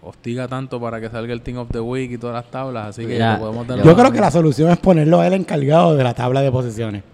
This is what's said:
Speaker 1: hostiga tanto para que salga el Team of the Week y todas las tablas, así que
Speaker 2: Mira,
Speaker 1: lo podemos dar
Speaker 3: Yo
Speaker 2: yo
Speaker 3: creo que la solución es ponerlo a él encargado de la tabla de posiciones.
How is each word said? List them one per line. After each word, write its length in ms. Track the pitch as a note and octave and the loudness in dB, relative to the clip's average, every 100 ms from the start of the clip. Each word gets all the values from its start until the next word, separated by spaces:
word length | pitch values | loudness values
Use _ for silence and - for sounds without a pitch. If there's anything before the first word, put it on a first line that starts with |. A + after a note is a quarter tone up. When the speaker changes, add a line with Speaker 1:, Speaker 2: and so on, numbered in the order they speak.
Speaker 1:
hostiga 460 | E2 - A#2+ A#2+ B2+ | -20 -16 -10 -8 -8
tanto 320 | C3 C3 B2+ | -8 -8 -8
para 180 | A#2 A2+ | -8 -8
que 100 | A2 | -10
salga 240 | A#2 A#2 | -8 -8
el 80 | A#2+ | -8
Team 160 | A#2+ B2 | -8 -10
of 100 | A#2+ | -8
the 80 | A#2+ | -8
Week 320 | A2+ C3 B2+ | -6 -6 -6
y 60 | A#2+ | -8
todas 180 | A#2+ A#2+ | -8 -10
las 160 | A#2+ | -10
tablas, 380 | C3 C3+ A#2+ G#2+ | -10 -8 -8 -10
así 140 | G2+ | -10
que 100 | A2+ | -6
Speaker 2:
Mira, 200 | A#2+ A2+ G#2+ | 0 0 0
Speaker 1:
lo 40 | |
podemos 280 | A2 A2+ A#2+ | -2 -8 -6
dar 100 | B2+ | 4
Speaker 3:
Yo 60 | D3+ | 6
Speaker 2:
yo 100 | F3+ | 8
Speaker 3:
creo 160 | B3+ | 6
que 80 | A#3+ | 4
la 100 | F#3+ | 2
solución 380 | E3+ D#3 B2+ D#3+ | 4 2 2 2
es 80 | E3+ | 2
ponerlo 440 | F#3+ E3 D3+ F3 | 4 4 4 4
a 60 | F3 | 4
él 60 | |
encargado 640 | F#3+ F3 D#3 C#3 D#3+ F3 D3 | 0 -2 -2 2 4 4 4
de 80 | |
la 100 | B2 | 0
tabla 280 | A#2+ B2 C3+ | 0 -2 0
de 100 | C#3 | 0
posiciones. 520 | B2+ B2 A2 A2+ G2+ - | 0 -4 -6 -6 -8 -12